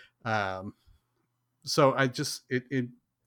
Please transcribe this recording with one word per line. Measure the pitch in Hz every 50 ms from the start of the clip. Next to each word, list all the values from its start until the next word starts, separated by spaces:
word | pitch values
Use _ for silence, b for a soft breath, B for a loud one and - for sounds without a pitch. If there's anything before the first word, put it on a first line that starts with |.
| B B B _ -
Um, | 117 110 107 101 95 95 95 95 104 - _ _ - - _ _ _ _ _ _ _ _ _ _ _ _ _ _
so | - - - 147 135 123
I | 127 135 131
just, | 120 - 147 - - - - _
it, | 131 127 123 -
it, | 143 131 123 120 - - _ _ _ _ _